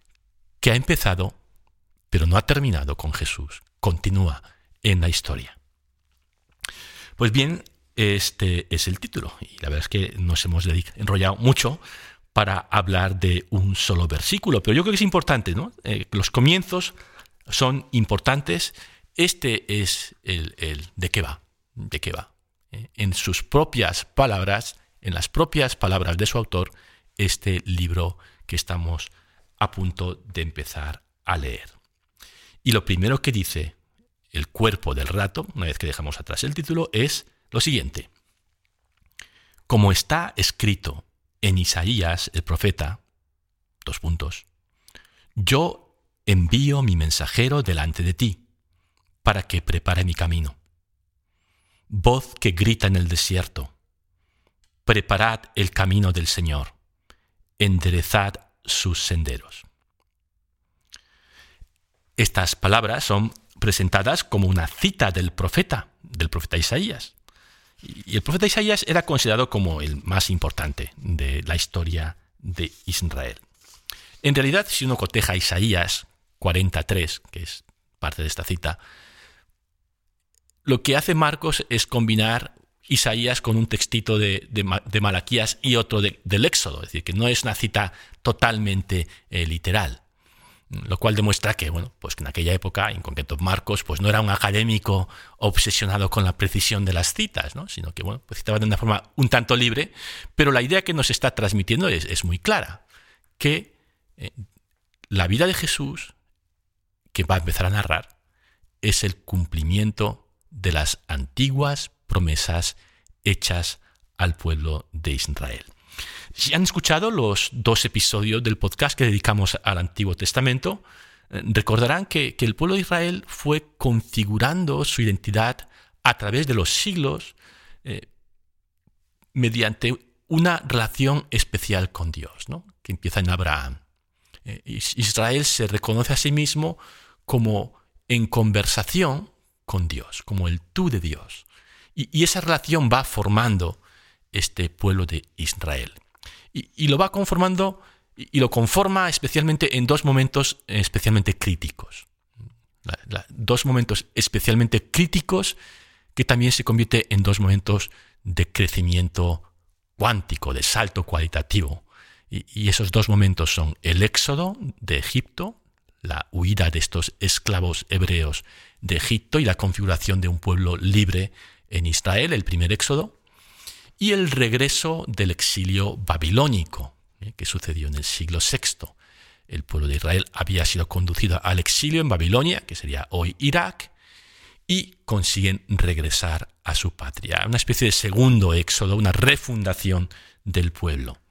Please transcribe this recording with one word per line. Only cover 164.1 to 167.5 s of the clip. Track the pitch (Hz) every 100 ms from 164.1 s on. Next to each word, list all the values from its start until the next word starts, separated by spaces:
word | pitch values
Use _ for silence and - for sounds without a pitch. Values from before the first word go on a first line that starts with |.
| - - 143 180 220 170 -
de | 95 76
Egipto, | - - - - 190 - _ _ _ _
la | - - -
huida | 90 90 101 85
de | 80
estos | - 87 82 -
esclavos | 98 - -